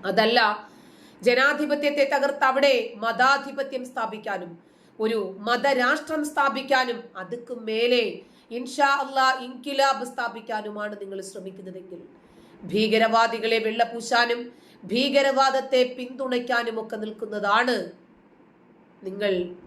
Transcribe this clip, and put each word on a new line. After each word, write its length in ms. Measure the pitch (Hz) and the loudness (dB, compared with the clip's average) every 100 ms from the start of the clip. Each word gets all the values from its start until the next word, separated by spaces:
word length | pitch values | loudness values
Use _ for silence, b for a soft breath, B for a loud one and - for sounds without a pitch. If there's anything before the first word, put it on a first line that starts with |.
അതല്ല, 340 | 190 190 220 240 220 214 B B B B B B | 0 2 4 4 2 0 B B B B B B
ജനാധിപത്യത്തെ 800 | 208 247 277 294 302 294 294 294 277 | 2 4 4 2 0 0 0 2 2
തകർത്ത് 300 | 285 277 277 | 2 0 2
അവിടെ 480 | 269 254 277 247 - 208 | 2 4 4 4 0 -4
മതാധിപത്യം 880 | 226 226 254 277 285 277 - 262 247 | -4 2 4 4 0 -8 -6 -6 -8
സ്ഥാപിക്കാനും 640 | - 220 220 214 190 175 170 b b b - | -6 -6 -6 -8 -8 -8 -16 b b b -4
ഒരു 360 | 220 226 190 190 | -2 0 -4 -6
മതരാഷ്ട്രം 880 | 226 240 277 254 247 302 - 311 | -2 2 2 2 2 0 -2 -4
സ്ഥാപിക്കാനും 800 | 294 - 277 254 269 269 247 226 - 190 | -2 0 0 0 0 2 2 -4 -10 -14
അതുക്കും 480 | 185 240 240 233 | -12 -12 -10 -12
മേലെ 400 | 220 220 240 247 214 170 B B B | -4 0 2 2 0 -6 B B B
ഇൻഷാ 400 | 233 247 - 285 277 | -10 -8 2 2 2
അല്ലാ 240 | 262 269 262 262 247 | 0 2 2 2 -6
ഇൻകിലാബ് 580 | 262 285 277 277 269 | -12 -6 2 2 2
സ്ഥാപിക്കാനുമാണ് 920 | 247 - 240 226 220 214 214 208 208 208 | -4 -6 -6 -8 -6 -6 -6 -8 -8 -10
നിങ്ങൾ 180 | 196 196 | -10 -10
ശ്രമിക്കുന്നതെങ്കിൽ, 800 | 190 208 190 180 185 185 180 175 - - B B B B 170 | -10 -12 -14 -14 -16 -16 -16 -18 -20 -20 B B B B -4
ഭീകരവാദികളെ 880 | 196 220 220 226 226 226 226 220 226 | 0 2 4 4 4 4 2 0 0
വെള്ളപൂശാനും 920 | 220 226 233 240 - 233 240 240 240 B B B | 0 0 0 -2 0 2 2 0 -6 B B B
ഭീകരവാദത്തെ 1080 | 175 240 277 277 277 262 269 262 254 254 247 254 | -4 0 2 4 4 4 4 2 2 2 2 -2
പിന്തുണയ്ക്കാനും 800 | 247 262 262 247 240 240 233 220 | -12 -8 -4 -4 0 -2 -2 -6
ഒക്കെ 140 | 220 220 | -8 -8
നിൽക്കുന്നതാണ് 800 | 214 220 208 208 202 220 247 220 170 - _ _ _ _ _ _ _ _ _ _ 190 | -8 -8 -8 -4 2 2 2 0 -4 -14 _ _ _ _ _ _ _ _ _ _ -10
നിങ്ങൾ 480 | 196 208 180 175 - | -2 0 0 -2 -10